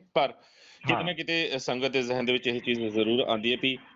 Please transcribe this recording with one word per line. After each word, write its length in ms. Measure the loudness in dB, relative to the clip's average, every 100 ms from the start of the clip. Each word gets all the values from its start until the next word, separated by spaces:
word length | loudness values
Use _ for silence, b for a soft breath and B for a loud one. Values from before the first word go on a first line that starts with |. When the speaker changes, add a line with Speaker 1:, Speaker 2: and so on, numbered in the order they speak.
| -4
Speaker 1:
ਪਰ 140 | 0 0
ਕਿਤੇ 640 | -2 -20 -20 -20 -6 -2
Speaker 2:
ਹਾਂ। 100 | 0
Speaker 1:
ਨਾ 100 | 0
ਕਿਤੇ 360 | -4 -2 -2 0 -2
ਸੰਗਤ 300 | -2 -2 0
ਦੇ 140 | 0
ਜ਼ਿਹਨ 240 | 0 0 0
ਦੇ 80 |
ਵਿੱਚ 140 | 0 0
ਇਹ 140 | -2
ਚੀਜ਼ 200 | 0 -2
ਜ਼ਰੂਰ 380 | 0 2 2 2
ਆਉਂਦੀ 320 | 2 0 0
ਹੈ 60 | 0
ਵੀ 160 | 0 -2 -8